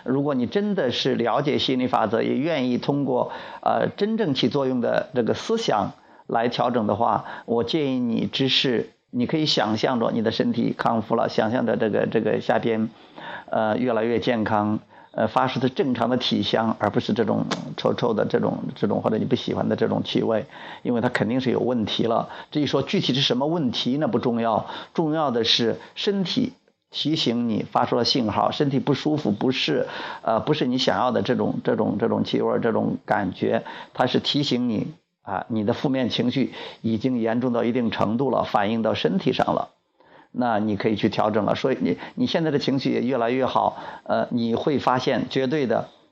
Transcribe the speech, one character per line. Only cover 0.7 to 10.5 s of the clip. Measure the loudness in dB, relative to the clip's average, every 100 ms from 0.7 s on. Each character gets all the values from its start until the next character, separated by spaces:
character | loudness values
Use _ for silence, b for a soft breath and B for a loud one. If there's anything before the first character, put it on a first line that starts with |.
| 0
的 | 0
是 | 0 0 0
了 | 2 2
解 | 2 0
心 | 0 0
理 | 2
法 | 2 2
则， | 2
也 | 0 0
愿 | 0 0 0
意 | 0
通 | 0 0
过， | 0 0 -2 B B B
呃， | 0 2 0 0
真 | -2 0
正 | 0
起 | 2 0
作 | 2 0
用 | 0
的 | 0 0 0
这 | -2
个 | 0
思 | -2 -2 -2
想 | 0 0 0 -6 B B -4
来 | 0 0
调 | 0 0
整 | 2 0
的 |
话， | 2 2 0 B B -2
我 | -2
建 | 0 0 0 0
议 |
你 | 0 0 -2
只 | 0 0
是， | 2 2 0 -2 _ _
你 | -4 0
可 | 0
以 |
想 | 0 0 0 2
象 | 0 2
着 | 0
你 | 2
的 | 0
身 | 0 0